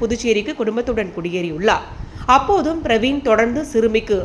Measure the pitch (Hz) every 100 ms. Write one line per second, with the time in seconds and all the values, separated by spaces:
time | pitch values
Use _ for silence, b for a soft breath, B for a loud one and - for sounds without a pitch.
0 | 226 233 240 214 214 302 220 220 247 220
1 | 196 175 170 180 175 156 208 170 - -
2 | B B B 262 262 403 294 330 294 226
3 | 240 285 269 220 233 247 302 226 226 214
4 | 220 202